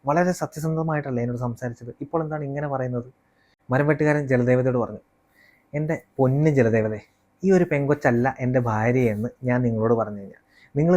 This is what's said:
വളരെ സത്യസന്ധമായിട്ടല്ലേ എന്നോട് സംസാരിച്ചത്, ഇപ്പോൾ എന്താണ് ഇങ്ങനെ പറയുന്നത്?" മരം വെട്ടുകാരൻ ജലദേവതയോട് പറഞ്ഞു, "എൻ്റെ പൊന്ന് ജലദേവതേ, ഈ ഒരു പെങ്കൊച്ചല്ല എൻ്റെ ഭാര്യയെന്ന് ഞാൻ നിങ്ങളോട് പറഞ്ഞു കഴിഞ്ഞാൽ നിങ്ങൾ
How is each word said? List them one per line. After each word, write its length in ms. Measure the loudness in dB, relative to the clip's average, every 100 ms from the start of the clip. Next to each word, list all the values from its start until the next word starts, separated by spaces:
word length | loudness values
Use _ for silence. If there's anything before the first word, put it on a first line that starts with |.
| 0
വളരെ 280 | 0 0
സത്യസന്ധമായിട്ടല്ലേ 880 | -2 -6 -6 -4 -2 -2 -4 -4 -4
എന്നോട് 180 | -4 -4
സംസാരിച്ചത്, 480 | -6 -6 -10 -10 -16 -14
ഇപ്പോൾ 200 | -6 -4
എന്താണ് 220 | -4 -6
ഇങ്ങനെ 240 | -6 -6 -6
പറയുന്നത്?" 400 | -4 -4 -6 -8 _ _ _ _ _ -4
മരം 180 | 0 2
വെട്ടുകാരൻ 380 | 2 2 0 2
ജലദേവതയോട് 520 | 2 4 2 2 -2
പറഞ്ഞു, 200 | -4 -8 _ _ _ _ _ _ _
"എൻ്റെ 240 | -6 -4 -6 _ 0
പൊന്ന് 360 | 2 4 4
ജലദേവതേ, 480 | 4 4 2 0 -6 -14 _ _ _
ഈ 40 | 2
ഒരു 140 | 4 4
പെങ്കൊച്ചല്ല 580 | 0 0 2 2 2 0 -2
എൻ്റെ 200 | 0 0
ഭാര്യയെന്ന് 720 | 0 0 2 2 2 0 -6 -6
ഞാൻ 160 | -2 0
നിങ്ങളോട് 340 | 0 0 2 0
പറഞ്ഞു 220 | 0 -6
കഴിഞ്ഞാൽ 220 | -14 -20 _ _ _ -2
നിങ്ങൾ 180 | 2